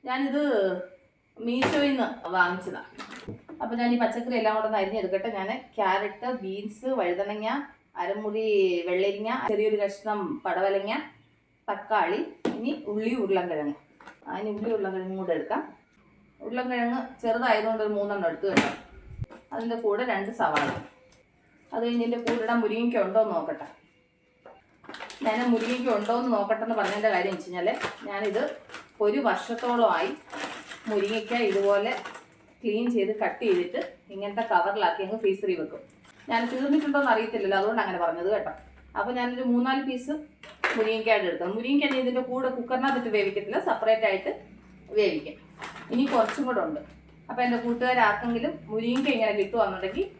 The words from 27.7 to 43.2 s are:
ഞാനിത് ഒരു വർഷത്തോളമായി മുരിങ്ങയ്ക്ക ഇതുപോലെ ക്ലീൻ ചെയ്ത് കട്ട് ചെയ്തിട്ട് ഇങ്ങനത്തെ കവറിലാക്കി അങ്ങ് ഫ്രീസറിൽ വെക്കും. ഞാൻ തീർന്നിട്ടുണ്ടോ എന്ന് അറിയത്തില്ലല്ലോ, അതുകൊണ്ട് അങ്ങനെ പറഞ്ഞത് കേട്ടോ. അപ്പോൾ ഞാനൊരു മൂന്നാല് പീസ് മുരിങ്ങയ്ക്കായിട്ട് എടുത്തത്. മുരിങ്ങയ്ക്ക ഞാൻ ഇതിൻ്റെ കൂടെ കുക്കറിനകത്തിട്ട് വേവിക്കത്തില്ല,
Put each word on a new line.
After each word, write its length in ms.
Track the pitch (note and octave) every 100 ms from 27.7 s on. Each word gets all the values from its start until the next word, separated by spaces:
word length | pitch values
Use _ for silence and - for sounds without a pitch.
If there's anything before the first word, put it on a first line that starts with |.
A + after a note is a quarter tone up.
| A#3+ - - -
ഞാനിത് 340 | G3+ G#3+ G3 D4 - - - - - G#3
ഒരു 140 | B3+ A#3+
വർഷത്തോളമായി 840 | - - A#3 B3 A#3+ A3 E3+ - D4+ - - - - - - -
മുരിങ്ങയ്ക്ക 440 | G#3 G3+ A3 G#3 A#3+ G#3+
ഇതുപോലെ 420 | G3 G3 G3+ A3 B3+ - - - - - _
ക്ലീൻ 240 | A#3 G#3+ A#3+ A#3
ചെയ്ത് 160 | G3 G#3+
കട്ട് 200 | A3 - A3+
ചെയ്തിട്ട് 340 | F3+ F3 - - - _
ഇങ്ങനത്തെ 320 | G3 G3+ G3+ A3
കവറിലാക്കി 480 | F#3 F#3+ G#3 F3+ E3+ G3
അങ്ങ് 120 | A3
ഫ്രീസറിൽ 360 | G3+ F#3+ G3+ E3+
വെക്കും. 220 | D#3 D#3+ - - - - -
ഞാൻ 100 | A#3 A#3+
തീർന്നിട്ടുണ്ടോ 460 | B3+ C#4 D4+ D4 C#4+
എന്ന് 100 | C4+
അറിയത്തില്ലല്ലോ, 440 | A3 A3 A3+ G3 G3
അതുകൊണ്ട് 220 | G3+ A#3
അങ്ങനെ 160 | F#3+ F3+
പറഞ്ഞത് 260 | E3+ E3+ F3+
കേട്ടോ. 200 | G#3 - - - - - -
അപ്പോൾ 140 | A3 B3
ഞാനൊരു 260 | B3 B3 B3
മൂന്നാല് 300 | A#3+ B3 C4+ C4+
പീസ് 260 | B3 C4 D4+ - - - - - A#3
മുരിങ്ങയ്ക്കായിട്ട് 500 | A3 A3 A3 G#3 F#3
എടുത്തത്. 220 | D#3+ F3 A3
മുരിങ്ങയ്ക്ക 360 | B3 C#4+ C#4
ഞാൻ 60 | C4
ഇതിൻ്റെ 180 | B3 B3+ B3
കൂടെ 180 | B3+ B3+ B3+
കുക്കറിനകത്തിട്ട് 540 | A#3+ B3+ C4+ B3 A#3
വേവിക്കത്തില്ല, 420 | G#3